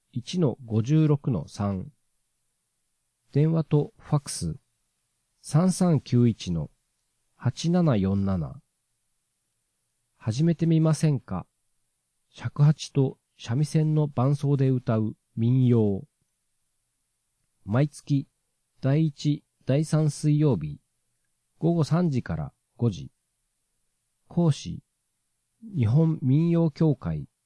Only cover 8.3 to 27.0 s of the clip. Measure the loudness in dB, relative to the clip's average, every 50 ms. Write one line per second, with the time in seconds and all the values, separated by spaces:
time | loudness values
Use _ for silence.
8.3 | -2 -2 -4 -6 -10 -16 -20 _ _ _ _ _ _ _ _ _ _ _ _ _
9.3 | _ _ _ _ _ _ _ _ _ _ _ _ _ _ _ _ _ _ -8 -6
10.3 | -2 0 0 0 0 0 2 2 2 4 4 2 2 2 0 0 0 -2 -4 -8
11.3 | -10 -10 -10 -12 _ _ _ _ _ _ _ _ _ _ _ _ _ _ _ _
12.3 | _ -12 -12 -8 0 4 4 4 4 2 -4 -4 -2 0 0 0 -4 -8 _ _
13.3 | _ -14 -8 -4 -2 -2 -2 0 0 0 0 2 2 0 0 -2 -2 0 0 0
14.3 | 0 0 0 -2 0 2 2 0 0 0 -2 -2 -2 -2 -2 -4 -6 -10 _ _
15.3 | _ -2 0 2 2 4 4 4 4 4 2 2 -2 -4 -8 -14 _ _ _ _
16.3 | _ _ _ _ _ _ _ _ _ _ _ _ _ _ _ _ _ _ _ _
17.3 | _ _ _ _ _ _ _ -2 0 0 0 0 -4 -10 -4 -2 -2 -2 -2 -6
18.3 | _ _ _ _ _ _ _ _ _ _ -2 0 2 2 0 0 -2 -2 -2 -2
19.3 | -2 -2 -6 _ _ _ _ -2 0 0 0 0 0 0 0 0 -2 -2 0 0
20.3 | 2 2 2 2 2 0 -2 -8 -12 -14 _ _ _ _ _ _ _ _ _ _
21.3 | _ _ _ _ _ _ -2 0 0 0 0 0 0 0 0 0 -2 -2 -4 -4
22.3 | -6 -8 -8 -10 -12 _ _ _ _ -4 -2 -2 -2 -4 -10 -16 -18 _ _ _
23.3 | _ _ _ _ _ _ _ _ _ _ _ _ _ _ _ _ _ _ _ -6
24.3 | -2 0 2 2 0 0 -6 -10 -12 -12 -14 _ _ _ _ _ _ _ _ _
25.3 | _ _ _ _ _ _ -18 -8 -4 -2 0 2 2 2 2 2 0 0 0 0
26.3 | 2 2 2 2 2 0 0 0 0 0 0 0 0 0